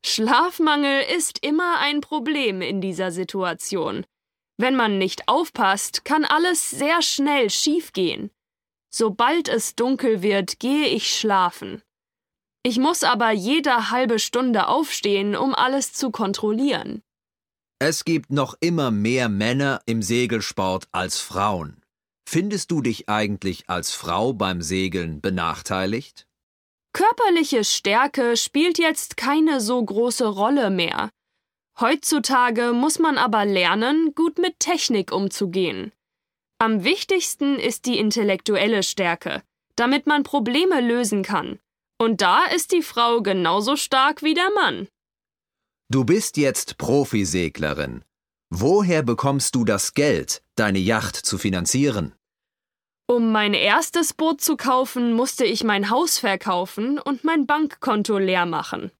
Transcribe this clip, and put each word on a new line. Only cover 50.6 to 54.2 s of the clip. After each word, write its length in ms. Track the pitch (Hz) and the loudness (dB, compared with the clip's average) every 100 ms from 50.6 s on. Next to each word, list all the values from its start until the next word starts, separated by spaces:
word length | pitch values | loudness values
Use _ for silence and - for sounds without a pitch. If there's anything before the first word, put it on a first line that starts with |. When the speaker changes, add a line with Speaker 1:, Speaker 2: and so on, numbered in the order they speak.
| 107 95 | 2 2
Speaker 2:
Yacht 380 | 92 110 104 - | 2 0 -2 -6
zu 200 | - 95 | -6 -2
finanzieren? 800 | 104 95 87 127 143 104 76 - _ _ _ _ _ _ _ _ - | -2 -2 0 0 0 0 -6 -10 _ _ _ _ _ _ _ _ 0
Speaker 1:
Um 220 | 240 226 | 2 4
mein 240 | 220 208 | 2 2
erstes 600 | 196 190 240 320 339 311 | 2 2 2 2 0 -2
Boot 260 | - | 0